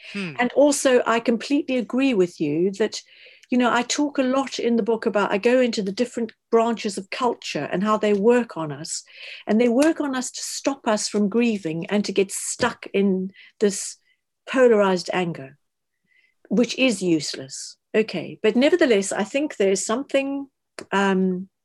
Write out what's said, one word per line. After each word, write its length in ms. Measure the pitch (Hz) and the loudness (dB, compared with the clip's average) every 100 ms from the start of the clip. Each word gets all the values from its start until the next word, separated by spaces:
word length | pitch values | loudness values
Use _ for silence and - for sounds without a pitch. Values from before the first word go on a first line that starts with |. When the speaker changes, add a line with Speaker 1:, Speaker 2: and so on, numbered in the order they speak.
| - | -14
Speaker 1:
Hmm. 200 | 202 185 139 | -10 -6 -4
Speaker 2:
And 120 | 247 | 0
also, 480 | - 294 277 269 247 - | 4 4 4 4 4 4
I 140 | 233 | 0
completely 580 | 233 226 - 285 339 254 | 0 -2 0 -2 0 -2
agree 360 | 214 247 269 | -2 0 2
with 260 | 214 175 - | 2 0 0
you 320 | 151 151 190 196 | -2 0 0 0
that, 220 | 214 - - - - - _ | -4 -4 -14 -20 -20 -20 _
you 80 | 247 | 0
know, 140 | 240 | 2
I 120 | 240 | 0
talk 340 | 240 - 294 285 | 0 -2 -2 0
a 60 | |
lot 340 | 254 269 254 - | 0 0 -2 -2
in 160 | 233 233 | 0 2
the 60 | |
book 220 | 226 220 220 | 2 0 0
about, 260 | 202 196 | 0 0
I 60 | 202 | 0
go 220 | 226 254 | 2 4
into 220 | 247 220 | 2 0
the 100 | 196 | -4
different 400 | 190 240 - 220 - _ | -4 -4 -4 -8 -8 _
branches 460 | 226 226 233 220 196 | 2 2 -2 -6 -6
of 120 | 190 | -8
culture 580 | - 247 - - 160 139 | -4 -2 -2 -6 -8 -4
and 120 | 180 | -2
how 140 | 208 214 | 0 2
they 160 | 214 | 2
work 440 | 202 214 247 233 165 | 4 4 4 2 -6
on 140 | 156 | -8
us. 320 | 139 165 - - - - - - | -8 -10 -12 -12 -20 -18 -10 0
And 120 | 220 | 2
they 100 | 247 | 4
work 300 | 233 311 320 | 4 2 2
on 140 | 294 254 | -2 -4
us 160 | 247 | -6
to 100 | - | -10
stop 460 | - - 294 277 - | -10 -6 -6 -4 -2
us 200 | 214 - | -2 -2
from 220 | 208 208 | -2 0
grieving 560 | 226 240 208 165 160 170 | 2 0 0 -4 -6 -2
and 160 | 208 208 | -2 0
to 60 | |
get 200 | 196 196 | 0 -2
stuck 540 | - - - 240 - - | -4 -8 -2 -4 -4 -4
in 380 | 196 202 185 190 - - - | 0 0 0 -4 -10 -20 -2
this 380 | 208 196 - - _ _ _ _ - | -2 -2 -8 -14 _ _ _ _ -4
polarized 600 | 269 247 214 196 180 - | 4 6 6 4 2 -2
anger, 440 | 180 175 151 135 143 _ _ _ _ _ _ _ _ - | -2 -2 -6 -14 -20 _ _ _ _ _ _ _ _ -2
which 280 | 196 240 - | 0 0 2
is 240 | 262 202 | 0 2
useless. 760 | 185 160 147 - 135 - - - _ 220 | 0 0 -2 -10 -12 -14 -16 -18 _ -2
Okay, 440 | 220 175 131 151 | -2 -4 -8 -2
but 140 | 214 226 | 0 4
nevertheless, 560 | 285 349 302 202 196 | 4 4 4 2 0
I 120 | - | -4
think 320 | 208 277 302 - | -2 -2 -4 0
there's 280 | 196 190 - | 0 0 -2
something, 600 | 226 285 277 277 277 277 _ _ - - | -4 -2 -2 -2 -6 -10 _ _ -20 -4
um, 560 | 196 196 190 190 180 190 _ | 0 2 2 2 -2 -8 _